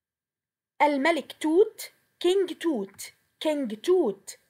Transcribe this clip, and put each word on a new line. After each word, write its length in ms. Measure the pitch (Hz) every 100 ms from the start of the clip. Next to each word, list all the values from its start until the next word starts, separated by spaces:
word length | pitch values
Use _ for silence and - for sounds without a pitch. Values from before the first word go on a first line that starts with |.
| _ _ _ _ _ _ _ -
الملك 500 | 294 277 302 320 - -
توت. 520 | 311 330 440 - - _ _ _
كينج 380 | 349 392 359 -
توت. 560 | 330 254 196 - - _ _ _
كينج 420 | 311 294 247 214
توت. 560 | - 370 262 196 - -